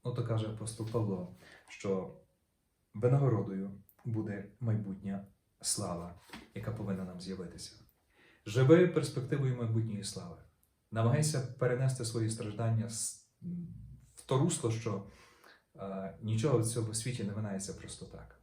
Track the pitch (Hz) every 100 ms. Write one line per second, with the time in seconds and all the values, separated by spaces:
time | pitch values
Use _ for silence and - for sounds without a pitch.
0 | 127 117 113 113 110 - 110 - 107 120
1 | 104 92 87 - - - - - 101 95
2 | - - _ _ _ _ _ _ _ 104
3 | 123 139 135 107 92 95 98 - - _
4 | - 110 107 101 98 - 117 107 98 95
5 | 98 98 - _ _ _ - - 95 85
6 | 87 85 - - - 104 107 - 98 92
7 | 90 87 - 92 87 - - - - _
8 | _ _ - _ - 120 131 170 180 156
9 | - - - 143 131 120 113 113 110 101
10 | - - 87 - - _ _ _ _ 110
11 | 113 143 151 131 - - 123 123 131 -
12 | 113 120 110 - 104 104 117 110 - -
13 | - - _ _ 175 175 170 - - -
14 | - - - 135 170 - 120 110 110 98
15 | 98 - - - - - _ - 98 98
16 | 95 - 110 110 147 123 110 120 107 107
17 | - - 101 104 107 98 98 87 82 -
18 | 90 - - -